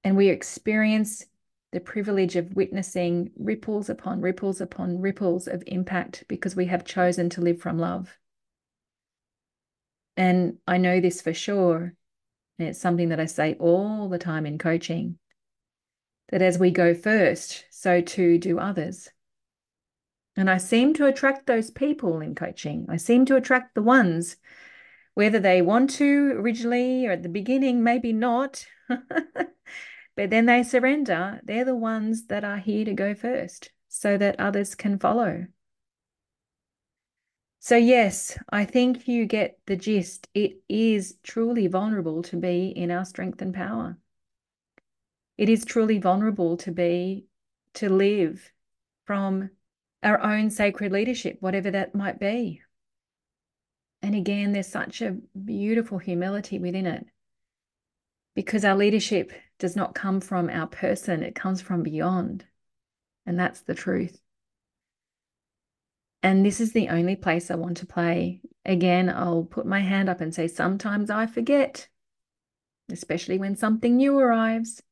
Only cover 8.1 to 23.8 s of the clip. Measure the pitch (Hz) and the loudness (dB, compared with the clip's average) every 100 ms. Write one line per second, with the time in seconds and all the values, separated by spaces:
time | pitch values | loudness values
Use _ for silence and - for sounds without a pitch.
8.1 | - _ _ _ _ _ _ _ _ _ | -18 _ _ _ _ _ _ _ _ _
9.1 | _ _ _ _ _ _ _ _ _ _ | _ _ _ _ _ _ _ _ _ _
10.1 | - 185 180 175 - - 180 180 180 180 | 0 4 4 2 -4 -2 2 4 4 2
11.1 | 175 - 165 - 202 180 165 175 - _ | 0 -6 -6 -2 2 2 2 -2 -12 _
12.1 | _ _ _ _ - 165 165 180 170 170 | _ _ _ _ -8 -8 -4 -2 0 0
13.1 | 160 160 - 156 - 170 175 208 220 202 | 0 -4 -2 -2 2 4 4 2 -4 -4
14.1 | 175 175 156 151 151 170 165 - 165 - | -4 -4 -4 -4 -4 -2 -2 -2 -6 -6
15.1 | 165 _ _ _ _ _ _ _ _ _ | -10 _ _ _ _ _ _ _ _ _
16.1 | _ _ 190 185 175 180 180 175 170 214 | _ _ 2 2 4 4 6 4 4 2
17.1 | 220 170 147 - - - - 185 180 170 | 4 4 2 -8 -14 -16 -4 2 2 2
18.1 | - 175 170 185 170 202 190 165 185 - | 0 4 4 2 -2 -2 -4 -6 -10 -18
19.1 | _ _ _ _ _ _ _ _ _ _ | _ _ _ _ _ _ _ _ _ _
20.1 | _ _ - 190 190 185 226 262 311 285 | _ _ 0 2 2 4 4 4 4 4
21.1 | 269 269 269 - 226 226 - 285 302 208 | 4 0 0 0 0 -2 -4 -2 0 -2
22.1 | 160 156 156 165 - 147 156 - 165 - | -4 -6 -8 -10 -8 -8 -8 -6 -6 2
23.1 | 247 262 262 254 254 254 - | 4 6 4 4 0 0 0